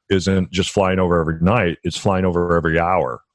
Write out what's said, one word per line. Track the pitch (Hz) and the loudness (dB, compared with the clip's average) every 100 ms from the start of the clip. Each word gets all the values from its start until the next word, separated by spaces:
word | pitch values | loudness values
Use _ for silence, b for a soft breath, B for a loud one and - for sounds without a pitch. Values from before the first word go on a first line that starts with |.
| - | -2
isn't | 98 87 95 92 | -2 0 0 0
just | 90 92 | -2 -2
flying | - 95 92 | 0 0 2
over | 90 87 | 2 0
every | 80 80 | 0 0
night, | 87 117 90 80 | 2 2 0 -2
it's | 87 - | -6 -4
flying | 104 92 92 | -2 0 0
over | 87 87 85 | 0 0 2
every | 82 80 | 2 0
hour | 82 92 67 58 _ | 0 0 -2 -6 _